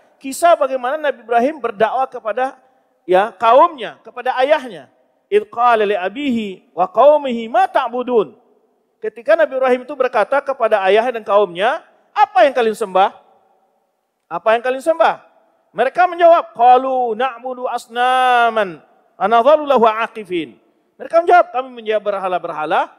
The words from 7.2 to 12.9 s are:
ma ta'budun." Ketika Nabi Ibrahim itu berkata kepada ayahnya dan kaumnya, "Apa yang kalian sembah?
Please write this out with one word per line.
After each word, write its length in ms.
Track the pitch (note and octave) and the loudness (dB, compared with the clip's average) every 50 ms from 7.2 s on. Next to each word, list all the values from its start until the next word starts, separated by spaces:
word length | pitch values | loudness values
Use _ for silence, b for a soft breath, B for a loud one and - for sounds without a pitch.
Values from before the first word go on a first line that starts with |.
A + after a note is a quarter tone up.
| C#4+ C4+ A#3+ A#3 A3+ A3 | 0 -4 -6 -6 -8 -4
ma 160 | B3 E4+ F#4+ | -2 -2 -2
ta'budun." 720 | F#4 F#4 E4 C4+ A#3 A#3 B3 B3 A#3 B3 A3+ G3+ - - _ _ _ _ _ _ _ _ _ _ _ _ _ | 0 0 -2 -4 -2 -6 -8 -6 -2 0 -2 -2 -2 -8 _ _ _ _ _ _ _ _ _ _ _ _ _
Ketika 320 | - G#3+ - A#3 A3+ B3 D#4+ | -14 -14 -14 -12 0 0 2
Nabi 240 | E4+ D#4 C4+ C4 C4 | 2 2 -2 0 -2
Ibrahim 240 | C4 C4 B3+ B3+ B3 - | 0 0 0 -2 -2 -10
itu 60 | D4 C4+ | -6 -4
berkata 400 | B3+ B3 - A#3 G3+ - C#4 C#4 | -4 -2 0 -2 -2 0 -2 -4
kepada 480 | C#4 - C4+ - A#3 A3 G#3+ G#3 F#3 | -2 -4 -6 -2 0 0 0 0 2
ayahnya 320 | F#3+ G3 G#3+ A3 B3+ A#3+ A3+ | 2 2 2 2 0 -6 -8
dan 80 | G#3 | -6
kaumnya, 560 | G3+ G3 G#3 G#3 F#3 E3+ E3+ G3 A#3 D4 E4 - _ _ _ _ _ _ | -4 -2 -2 -2 -2 -2 -4 -2 -2 -2 -4 -10 _ _ _ _ _ _
"Apa 320 | - G#4+ - - G4+ E4+ | 0 0 0 2 2 2
yang 80 | C#4+ B3+ | 2 2
kalian 240 | B3+ A#3+ A3 G#3+ - | 0 -2 -2 -2 -4
sembah? 320 | A3+ F#3+ | -8 -4